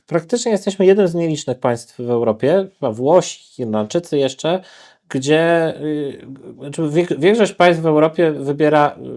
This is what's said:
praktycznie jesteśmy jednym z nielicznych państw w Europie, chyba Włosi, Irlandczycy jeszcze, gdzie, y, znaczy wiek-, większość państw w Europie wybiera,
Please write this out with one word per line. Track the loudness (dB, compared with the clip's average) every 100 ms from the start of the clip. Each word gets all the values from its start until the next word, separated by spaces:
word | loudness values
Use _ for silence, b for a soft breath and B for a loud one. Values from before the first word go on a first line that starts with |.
| -4
praktycznie | -4 -2 -4 -2
jesteśmy | -2 -2 2 4
jednym | 4 2
z |
nielicznych | 0 -2 -4 -6 -4
państw | -2 -2 -6 -10
w | -4
Europie, | 0 0 0 2 0 -2 -6
chyba | -6
Włosi, | -2 2 2 2 -8 _ -10
Irlandczycy | -4 -4 -2 -4 -2 -2
jeszcze, | -2 -2 -4 -4 -6 b b b -8
gdzie, | -4 0 2 2 2 0 -4
y, | -6 -6 -6 -10 -16 -20 -20 -16
znaczy | -12 -6
wiek-, | -2 0 -2 0
większość | 2 2 2
państw | 4 4 4
w | 2
Europie | 2 2 2 0
wybiera, | 0 -4 0 2 4 2 -2 -14